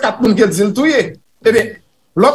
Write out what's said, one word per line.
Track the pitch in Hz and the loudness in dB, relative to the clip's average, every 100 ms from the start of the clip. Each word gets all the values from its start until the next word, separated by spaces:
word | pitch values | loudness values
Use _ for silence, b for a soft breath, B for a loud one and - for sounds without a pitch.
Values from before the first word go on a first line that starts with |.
quatre | 233 - | -4 -2
moun | 240 202 | 0 2
ki | 208 | 0
di | 160 202 | 0 -2
l | 208 | -2
touye. | 302 277 - - _ _ | 0 0 -2 -8 _ _
E | 226 226 | 0 0
byen, | 226 - _ _ _ | -2 -8 _ _ _
lò | - 247 | 0 2